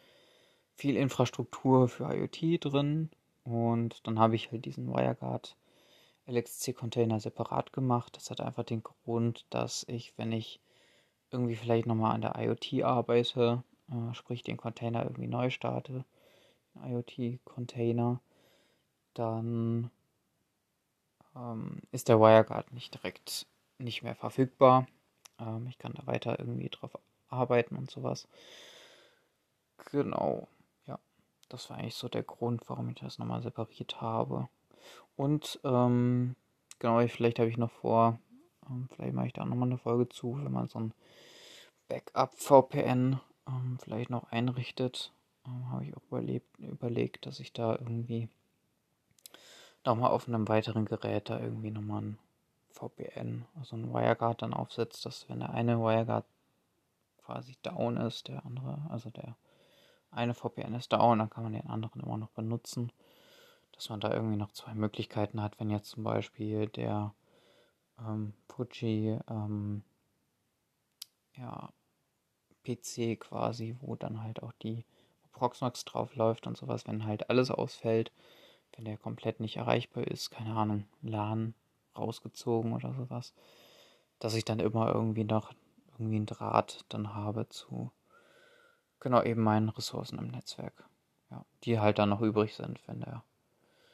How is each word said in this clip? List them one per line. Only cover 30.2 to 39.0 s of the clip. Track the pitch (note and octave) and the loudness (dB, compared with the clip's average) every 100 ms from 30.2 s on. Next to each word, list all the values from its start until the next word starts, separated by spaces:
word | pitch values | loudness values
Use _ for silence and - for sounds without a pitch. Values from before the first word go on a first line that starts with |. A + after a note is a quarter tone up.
| C#2+ A#1 - _ _ _ - | 0 0 -6 _ _ _ -14
ja. | - _ _ _ _ - | -14 _ _ _ _ -16
Das | B2+ - | -14 -12
war | G#2+ | -8
eigentlich | A2+ - | -8 -6
so | B2 | -4
der | A2+ | -4
Grund, | - - A#2+ A#2 - | -6 -4 -2 -2 -4
warum | B2+ A#2+ | -6 -6
ich | B2 | -6
das | - - | -12 -8
nochmal | A2+ A#2 | -4 -4
separiert | A#2 - A2 - B2+ - | -4 -6 -8 -8 -12 -8
habe. | A#2 A2+ C3 B2+ C3 _ _ _ - - - - | -2 0 0 -2 -6 _ _ _ -20 -20 -14 -2
Und, | C#3 D3+ - - C#3+ | 0 0 -2 -6 2
ähm, | B2 B2 B2 B2 B2 B2 B2+ _ _ _ - | 4 6 6 4 2 0 -4 _ _ _ -4
genau, | A#2+ A#2 | 2 4
ich, | A#2+ | 4
vielleicht | - A#2 A#2 | 4 2 4
habe | A2+ | 2
ich | A2+ | 2
noch | A#2 | -2
vor, | - A#2 A2+ A2+ A#2 - B3+ _ _ - | -2 4 6 6 4 -6 -20 _ _ -10
ähm, | B2+ C3 | -8 -8
vielleicht | - | -8